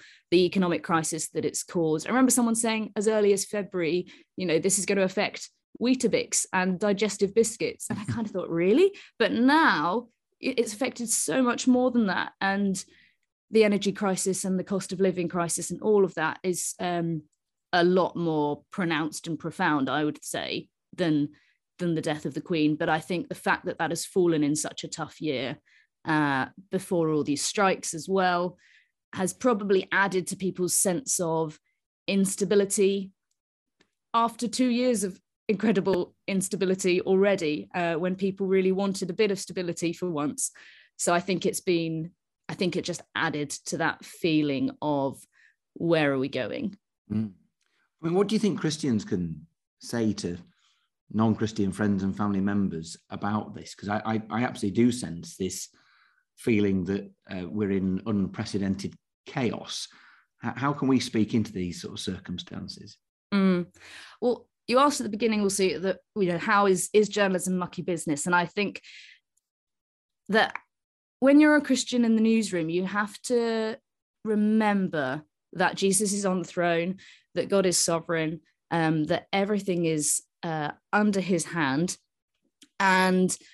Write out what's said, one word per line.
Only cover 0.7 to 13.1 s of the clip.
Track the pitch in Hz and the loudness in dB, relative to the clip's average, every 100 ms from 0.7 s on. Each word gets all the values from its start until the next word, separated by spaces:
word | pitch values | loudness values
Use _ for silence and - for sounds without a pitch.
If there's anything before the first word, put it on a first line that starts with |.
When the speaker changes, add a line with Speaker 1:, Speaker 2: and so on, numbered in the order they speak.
| 160 | 0
Speaker 1:
crisis | - 165 160 160 - | 0 0 0 -4 -6
that | 160 | -4
it's | 151 - | -4 -4
caused. | - 180 160 156 - | -4 -2 0 0 0
I | |
remember | 226 262 | 2 4
someone | 254 233 226 | 4 2 0
saying | 226 220 214 - | 0 -2 -4 -2
as | 208 | 0
early | 220 208 | 4 4
as | 196 | 2
February, | - 208 190 185 165 175 180 - _ - | 0 -6 -4 -2 0 -2 -4 -12 _ -6
you | 185 | 0
know, | 165 | 0
"This | 190 190 | 2 0
is | 190 | 0
gonna | 196 | 2
affect | 190 202 180 - - _ _ - | 2 0 -4 -6 -16 _ _ -2
Weetabix | 233 262 226 170 - - - | 0 2 2 0 0 -2 -2
and | 190 185 180 | 0 0 0
digestive | 208 196 214 - 196 | 0 0 -2 0 0
biscuits." | 202 226 - 147 - - | 2 2 0 -6 -6 -8
And | - | -6
I | 220 | -6
kind | 233 220 | -6 -4
of | |
thought, | 190 175 | -6 -4
"Really?" | 165 180 240 392 392 - - | 0 4 6 4 2 -10 -2
But | 208 | 0
now | 202 254 302 302 180 160 214 233 _ _ _ | 4 4 6 4 4 2 -2 -4 _ _ _
it, | - 254 | -4 -2
it's | 233 | -2
affected | 208 254 - 233 | -2 -6 -4 -4
so | - - 262 | -2 0 0
much | 247 226 - | 0 2 2
more | 247 254 | 4 4
than | 240 208 | 2 2
that. | 175 73 - | 0 -4 -4
And | 196 196 202 190 - _ _ | -2 0 0 -2 -8 _ _